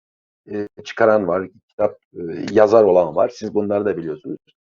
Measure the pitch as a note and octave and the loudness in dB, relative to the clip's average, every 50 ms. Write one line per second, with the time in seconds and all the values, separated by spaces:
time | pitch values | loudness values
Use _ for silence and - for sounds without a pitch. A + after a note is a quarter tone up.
0 | _ _ _ _ _ _ _ _ _ - G#2 G#2 G#2 G#2 - - - - - - | _ _ _ _ _ _ _ _ _ -10 -8 -8 -8 -8 -12 -16 -18 -10 -2 2
1 | A2+ A2 G#2+ G#2+ G2 E2+ E2+ F#2+ F#2+ F#2 - _ _ _ _ - G#2 G#2+ - - | 2 4 4 2 2 0 -2 -4 -4 -8 -12 _ _ _ _ -4 -4 -4 -4 -10
2 | _ _ _ - E2+ E2 F2+ E2 D2+ - G2+ A2 G#2+ G2+ A2 A#2 G#2+ G2 F2+ F2+ | _ _ _ -12 -10 -10 -10 -8 -8 -2 2 2 4 6 6 6 6 6 4 4
3 | F2 D#2+ D2+ F2 G#2+ A#2+ - - G#2+ G#2 F#2 G#2 G#2 G2+ G#2 G2+ G#2 G#2 F2+ E2+ | 2 2 0 -2 -2 -2 -4 -8 -12 -6 -4 -4 -2 -2 -2 -2 -2 -2 -4 -4
4 | E2 E2 F#2+ G2 - - - - _ _ _ _ _ _ | -6 -8 -10 -10 -12 -12 -14 -14 _ _ _ _ _ _